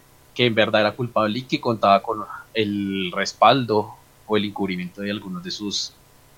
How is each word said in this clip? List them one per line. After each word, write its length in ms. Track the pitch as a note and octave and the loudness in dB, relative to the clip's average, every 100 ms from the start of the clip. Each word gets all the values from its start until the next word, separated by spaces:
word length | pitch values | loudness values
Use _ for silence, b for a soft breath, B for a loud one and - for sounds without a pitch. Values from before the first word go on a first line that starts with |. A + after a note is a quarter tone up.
| _ _ - | _ _ -12
que 120 | - B2 | 0 2
en 80 | |
verdad 280 | A2 G#2+ G#2+ | 4 4 4
era 100 | G#2 | 2
culpable 480 | - A#2 A2 G#2+ A2+ | 0 -2 0 0 -2
y 20 | |
que 180 | B2+ D3 | -4 -2
contaba 420 | B2+ A2 G2+ G2 | -2 2 4 4
con 220 | - A2 G2 B - | 2 -6 -8 B -6
el 580 | A2+ G#2+ G2+ G2 G2 F2+ | -2 0 0 -2 -2 -2
respaldo 840 | F#2 F#2+ - G#2+ C3+ A#2 G#2+ G#2+ - _ _ - | -2 -4 4 4 6 2 0 -2 -10 _ _ -2
o 100 | G#2+ | -2
el 80 | |
encubrimiento 580 | G#2 G2+ G2 F2+ F2+ G2+ | -2 -4 -4 -4 -8 -8
de 80 | G2+ | -8
algunos 320 | G#2 F#2+ F3 | -8 -8 -10
de 80 | - | -10
sus, 420 | - G#2 F#2+ - - _ _ _ | -8 -6 -6 -8 -12 _ _ _